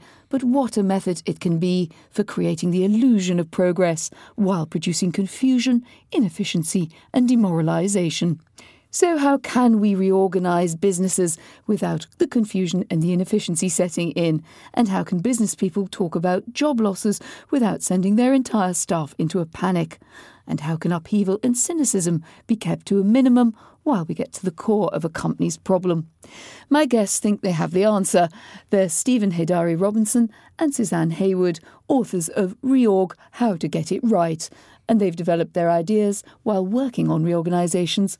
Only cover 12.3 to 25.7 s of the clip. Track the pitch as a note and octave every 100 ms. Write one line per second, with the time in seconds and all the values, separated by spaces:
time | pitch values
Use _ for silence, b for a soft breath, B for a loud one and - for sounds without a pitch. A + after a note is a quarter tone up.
12.3 | A#3+ G#3 F#3 F3+ F3+ G3+ E3+ E3 F3+ F#3
13.3 | G#3+ - E3 F#3 - F3+ E3+ E3+ - E3+
14.3 | D#3+ B B B - A3 F#3+ E3+ F3+ G3
15.3 | A#3+ G#3 - F#3+ G3+ F#3+ - F3 E3+ F3+
16.3 | F#3 - - D4 B3 G#3+ F#3 G#3+ G3+ B
17.3 | B - C#4+ A3 - - F#3 F#3+ G#3+ B3
18.3 | C4+ B3+ A3 F#3 F3+ - E3+ C#3+ - D#3+
19.3 | F3+ E3 - F#3 F3+ D#3+ - B B B
20.3 | B - D#3 D3+ D#3+ E3+ F3 E3 G#3 F#3+
21.3 | G3+ B3+ A#3+ - E4+ C#4 G3 E3+ E3 B
22.3 | B - A3 E3+ E3 - G3+ G3 B3 C4
23.3 | B3 A#3+ G#3+ b b D#4+ A3+ D#3+ E3 F3
24.3 | - F#3 E3+ - G#3 F3 - D#3+ D#3+ D#3+
25.3 | D#3 E3+ D#3+ -